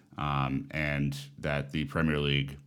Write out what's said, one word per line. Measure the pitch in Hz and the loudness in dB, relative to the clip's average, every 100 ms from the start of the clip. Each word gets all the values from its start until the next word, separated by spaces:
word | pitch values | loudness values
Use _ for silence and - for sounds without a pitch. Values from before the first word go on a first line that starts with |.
| - - | -16 -6
Um, | 73 69 67 67 - | 0 2 2 0 -2
and | 76 73 71 71 - - - | -2 0 0 0 -2 -10 -6
that | 78 71 71 | -2 0 0
the | 78 | -2
Premier | 71 82 80 73 | -2 2 2 2
League | 71 71 69 71 | 2 2 0 -6